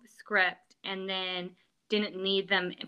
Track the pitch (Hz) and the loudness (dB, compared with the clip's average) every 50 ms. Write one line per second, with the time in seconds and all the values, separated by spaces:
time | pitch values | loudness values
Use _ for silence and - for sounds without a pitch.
0 | - - _ - - - 208 196 185 175 180 - _ _ - _ - 202 190 190 | -20 -20 _ -20 -8 0 2 2 2 2 0 -6 _ _ -20 _ -8 -8 -6 -6
1 | 190 190 190 190 185 185 185 180 180 180 - _ _ _ _ _ _ - 214 208 | -6 -4 -4 -4 -4 -4 -4 -6 -6 -8 -12 _ _ _ _ _ _ 0 2 2
2 | 208 202 180 185 190 196 196 190 190 190 196 185 180 180 - - - | 2 0 -2 -2 0 2 2 2 2 4 2 2 2 0 -6 -8 -12